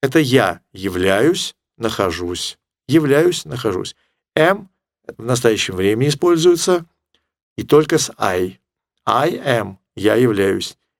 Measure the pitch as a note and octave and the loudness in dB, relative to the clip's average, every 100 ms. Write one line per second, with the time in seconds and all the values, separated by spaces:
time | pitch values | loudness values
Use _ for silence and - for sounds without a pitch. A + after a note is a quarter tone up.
0 | C3+ D#3+ C3 B2+ F#2+ E2+ _ F#2+ F#2+ F2+ | 0 2 4 4 2 -2 _ -10 -6 -2
1 | F#2+ G2 C#3+ F#3+ - - _ - A2+ - | 0 2 2 0 -6 -14 _ -8 -6 -2
2 | F#2+ E2 F2 F2 - - _ _ - D#3 | -4 -4 -8 -8 -10 -14 _ _ -2 0
3 | D3 C#3+ F3 E3 D#3 B2 A2+ F#2 - - | 2 2 2 -2 -6 -6 -4 -4 -8 -14
4 | _ _ _ - E3 G3+ - _ _ _ | _ _ _ 0 0 0 -8 _ _ _
5 | - - A2+ B2 A#2+ G#2 - F#2 G2 A2 | -20 -10 -4 0 2 0 -2 -2 0 0
6 | C#3+ D3 F3 E3 F3 E3+ - F3 E3+ _ | 0 0 0 4 4 2 0 -2 -4 _
7 | _ _ _ _ _ - - D3 D3+ D#3+ | _ _ _ _ _ -12 2 2 4 0
8 | - - G#2+ F#2 F#2 - _ _ _ _ | -2 -4 -2 -2 -4 -6 _ _ _ _
9 | - A#2 D#3+ B3 C#3+ A#2 G2 F#2+ _ - | -2 0 0 -2 -2 -2 -4 -12 _ -2
10 | G2+ A2+ B2 G2+ G2 G2 - - _ | 2 4 2 2 0 -2 -6 -14 _